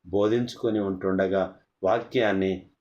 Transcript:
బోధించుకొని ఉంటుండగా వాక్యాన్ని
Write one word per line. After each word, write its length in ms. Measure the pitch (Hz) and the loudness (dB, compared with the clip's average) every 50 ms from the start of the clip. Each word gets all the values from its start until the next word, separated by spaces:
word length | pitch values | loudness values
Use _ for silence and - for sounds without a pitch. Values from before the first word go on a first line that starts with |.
| - 90 | -10 -4
బోధించుకొని 720 | 85 101 104 107 113 120 120 120 - - - 113 107 107 | 0 2 2 2 2 0 0 -2 -6 -4 -4 -2 0 0
ఉంటుండగా 760 | 101 98 95 92 - 95 95 95 95 92 95 95 92 92 - - _ _ _ _ - | -2 -2 -4 -2 -2 -2 0 0 0 0 0 0 -2 -2 -6 -14 _ _ _ _ 0
వాక్యాన్ని 840 | 95 110 123 117 - - 131 113 104 98 95 95 95 95 92 - - _ _ | 0 0 0 0 -2 -2 0 2 2 2 2 0 0 -2 -4 -6 -14 _ _